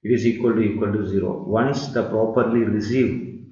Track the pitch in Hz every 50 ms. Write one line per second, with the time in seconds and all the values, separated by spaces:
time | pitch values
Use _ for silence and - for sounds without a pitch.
0 | _ 107 123 107 107 120 107 - 120 120 104 110 110 101 - - 104 98 101 104
1 | 98 92 95 98 90 92 - - - 92 104 113 123 139 139 - - - - 120
2 | 104 - 101 110 110 110 - 120 113 113 117 120 113 104 101 104 104 107 120 131
3 | 123 101 87 - - - - - - -